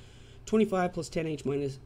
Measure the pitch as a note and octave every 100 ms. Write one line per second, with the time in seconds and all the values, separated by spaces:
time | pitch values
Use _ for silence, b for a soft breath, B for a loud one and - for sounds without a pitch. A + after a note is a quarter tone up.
0 | B B B B - A3 G#3 F#3 F3+ F3
1 | D3+ E3+ D#3+ D3 C3+ C#3+ C#3 C3+